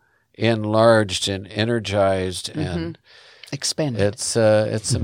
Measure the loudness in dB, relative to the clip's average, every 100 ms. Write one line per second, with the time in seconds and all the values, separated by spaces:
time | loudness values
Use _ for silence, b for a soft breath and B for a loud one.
0 | _ _ _ -4 -2 0 0 4 6 6
1 | 2 -2 -4 -6 -6 -4 -2 -2 -2 0
2 | 2 2 -2 -6 -8 -8 -6 -6 -6 -10
3 | B B B B B -8 -6 -4 -2 0
4 | -2 -2 -4 2 4 4 2 -4 -2 0